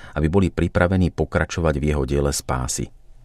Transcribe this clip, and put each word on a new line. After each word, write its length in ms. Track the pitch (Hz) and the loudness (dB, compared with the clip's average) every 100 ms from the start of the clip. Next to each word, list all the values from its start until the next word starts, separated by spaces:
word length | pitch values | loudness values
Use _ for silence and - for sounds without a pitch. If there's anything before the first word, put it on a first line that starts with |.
| - - | -10 -2
aby 160 | 78 | 0
boli 160 | 98 90 | 2 2
pripravení 640 | - 85 - 90 95 87 | 0 0 2 2 4 2
pokračovať 600 | - 78 85 78 - 82 73 | 0 -2 0 -2 0 0 0
v 80 | 73 | 0
jeho 160 | 73 65 | 0 0
diele 240 | 71 69 | 0 0
spásy. 560 | 67 - 64 62 - - - - - | -2 -4 -4 -4 -6 -8 -12 -20 -20